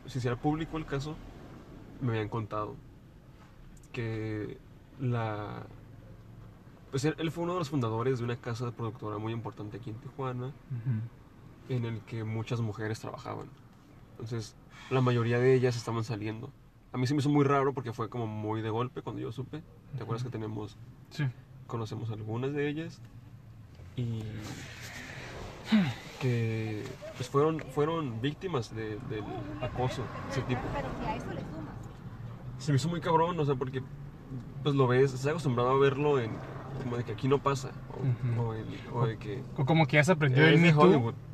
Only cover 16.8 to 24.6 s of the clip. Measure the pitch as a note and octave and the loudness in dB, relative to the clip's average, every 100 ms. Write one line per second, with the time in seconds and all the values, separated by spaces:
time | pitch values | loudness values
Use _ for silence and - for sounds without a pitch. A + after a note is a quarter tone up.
16.8 | - B2+ B2+ D3+ C#3 D3 C3+ C#3 C#3 C3 | -8 -2 2 4 4 6 6 6 4 0
17.8 | A#2+ A2 A2+ B2 A2+ G#2+ G#2+ A2 A2 G#2+ | -4 -4 -4 -4 -4 -2 -2 -2 0 -2
18.8 | B2 - - A2+ C3 A#2+ B2+ - - - | -2 -4 -8 -6 -6 -8 -8 -10 -12 -18
19.8 | - C3+ G#2+ A#2+ B2+ A2 G#2+ A2 G#2 - | -12 -8 -4 -4 -4 -6 -6 -6 -8 -12
20.8 | - - - - C#3+ - - - - A#2 | -20 -20 -12 -4 -2 -4 -12 -18 -8 -6
21.8 | A2 A2 A2 A2 G#2+ A2+ C3 D3 C#3+ D3 | -4 -6 -6 -6 -4 -4 -2 0 -2 -2
22.8 | E3 - - - - - - - - - | -6 -10 -16 -18 -18 -18 -18 -20 -20 -18
23.8 | - - A#2+ A2+ A2 G#2+ G#2+ - | -10 -6 -4 -4 -6 -8 -10 -10